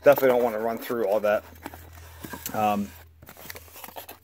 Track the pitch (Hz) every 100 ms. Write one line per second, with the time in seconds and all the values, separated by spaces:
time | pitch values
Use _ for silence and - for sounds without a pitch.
0 | 143 135 135 123 120 107 113 113 - 120
1 | 98 107 104 104 - - - - - -
2 | - - - - - 107 107 104 101 -
3 | - - - - - - - - - -
4 | - -